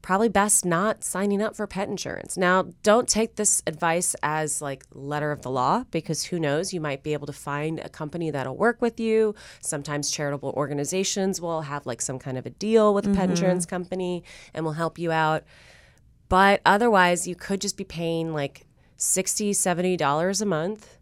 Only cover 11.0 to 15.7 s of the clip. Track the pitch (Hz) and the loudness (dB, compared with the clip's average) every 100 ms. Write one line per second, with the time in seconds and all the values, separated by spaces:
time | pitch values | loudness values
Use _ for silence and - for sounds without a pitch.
11 | 190 208 190 190 170 160 147 143 139 117 | -2 0 0 -2 -4 -4 -4 -8 -8 -6
12 | - 131 139 127 123 - 208 220 214 202 | -6 -6 -6 -8 -8 -6 4 6 6 4
13 | 202 196 185 175 185 180 175 180 175 190 | 2 2 2 2 2 2 -2 -6 -6 -4
14 | 180 175 - - - - 160 156 165 165 | -4 -4 -8 -20 -12 -6 -4 -2 -4 -2
15 | 165 160 156 156 _ - - | 0 2 2 0 _ -20 -20